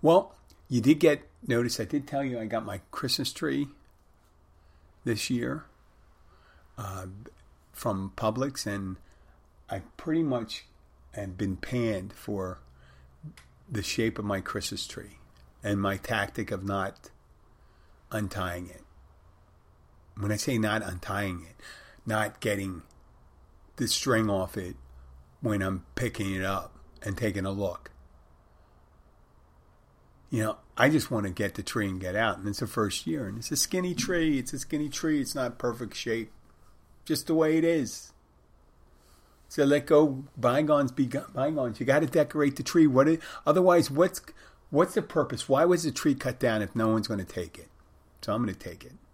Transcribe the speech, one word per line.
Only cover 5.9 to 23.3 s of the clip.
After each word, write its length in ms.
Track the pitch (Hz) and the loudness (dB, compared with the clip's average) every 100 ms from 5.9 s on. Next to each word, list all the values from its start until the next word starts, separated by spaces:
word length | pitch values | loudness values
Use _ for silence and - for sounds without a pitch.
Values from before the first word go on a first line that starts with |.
| _ - _ - - - - - - | _ -20 _ -20 -20 -20 -20 -20 -12
uh, 300 | 98 95 92 98 117 - - - _ | -10 -10 -12 -14 -18 -20 -20 -20 _
from 400 | - 120 98 95 - | -6 -4 -2 -4 -2
Publix, 500 | 113 113 139 135 - | -2 0 -4 -4 -6
and 300 | 101 95 92 - - - - _ _ - | -6 -6 -10 -16 -20 -20 -20 _ _ -10
I 120 | 95 - - | -10 -10 -12
pretty 240 | 160 160 | -2 0
much 420 | 160 123 110 - - - _ _ - | 2 0 -4 -12 -16 -20 _ _ -16
have 240 | - 98 92 | -10 -10 -4
been 220 | 101 92 | -4 -4
panned 560 | - 127 117 101 98 | -4 -2 0 -2 -6
for 460 | - - 104 92 92 - - - - - - 156 - - - - | -14 -8 -6 -6 -8 -18 -20 -20 -20 -20 -20 -20 -20 -20 -20 -8
the 140 | 117 | -6
shape 360 | 90 - 113 113 | -4 0 0 0
of 60 | |
my 160 | 104 98 | -4 -4
Christmas 460 | - 104 - 98 - | -4 -6 -6 -8 -10
tree 320 | - 101 - - - - - | -12 -16 -20 -20 -20 -20 -10
and 200 | 104 101 | -2 0
my 160 | 98 98 | 0 -2
tactic 520 | - 113 101 - 107 | -4 -2 -2 -4 -6
of 140 | 98 | -6
not 460 | 95 98 95 - - - _ - - - - _ - - - | -4 -2 -4 -8 -20 -20 _ -20 -20 -20 -20 _ -20 -20 -8
untying 580 | 110 101 104 92 87 90 | -6 -4 -4 -4 -6 -10
it. 160 | - - - - - - - - - _ - - - - | -16 -20 -20 -20 -20 -20 -20 -20 -20 _ -20 -20 -20 -20
When 180 | - 101 | -8 -4
I 40 | 104 | -2
say 200 | - 123 | -2 0
not 240 | 107 110 | 0 0
untying 640 | 107 90 - 98 101 87 | -4 -10 -6 -4 -4 -6
it, 120 | 85 - - - - - - | -12 -20 -20 -20 -20 -14 -4
not 340 | 107 104 - | -2 -2 -2
getting 420 | 110 101 98 87 - - - - - | -2 -2 -4 -8 -14 -20 -20 -20 -20